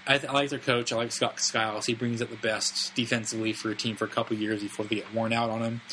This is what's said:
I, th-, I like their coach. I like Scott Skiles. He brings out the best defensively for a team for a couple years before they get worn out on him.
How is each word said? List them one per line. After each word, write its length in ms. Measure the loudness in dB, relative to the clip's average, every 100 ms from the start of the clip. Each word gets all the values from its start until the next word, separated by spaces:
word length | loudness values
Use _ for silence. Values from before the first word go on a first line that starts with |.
| 0
I, 100 | 2
th-, 140 | 4
I 20 |
like 160 | 2 2
their 100 | 0
coach. 320 | 2 2 2
I 60 | 0
like 160 | 0
Scott 260 | 0 0 2
Skiles. 460 | 0 2 2 0
He 80 | 0
brings 300 | 0 0 0
out 80 | -2
the 60 | -2
best 580 | -2 0 0 -2 -2
defensively 580 | -2 0 0 0 -2 -2
for 160 | -2 -2
a 40 | -2
team 180 | -2
for 120 | -2 -2
a 20 |
couple 300 | 0 0 0
years 240 | 0 -2
before 240 | -4 -4 -2
they 100 | -2
get 160 | -2
worn 220 | -2 0
out 160 | 2 2
on 100 | 0
him. 200 | -2 -4 -8